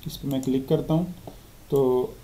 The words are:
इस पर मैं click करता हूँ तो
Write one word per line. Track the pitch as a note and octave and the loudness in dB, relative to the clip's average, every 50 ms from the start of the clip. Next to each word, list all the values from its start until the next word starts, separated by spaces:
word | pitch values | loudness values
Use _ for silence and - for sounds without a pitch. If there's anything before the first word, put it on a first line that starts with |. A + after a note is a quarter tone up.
| - | -12
इस | D#3+ - | -12 -10
पर | - - | -8 -6
मैं | C#3 C3+ C3 | -4 -4 -2
click | C3 C3 B2+ C3+ C3 | 0 0 0 0 2
करता | - D#3+ D3 C#3+ - D#3 | 2 0 0 2 2 2
हूँ | E3 F3+ F3+ - - - - - - - - - - - - | 2 2 -2 -6 -14 -16 -18 -18 -18 -20 -20 -20 -18 -8 0
तो | C#3+ C#3 C3+ B2+ B2+ B2 B2 - - - | 2 4 4 4 4 2 2 -2 -6 -12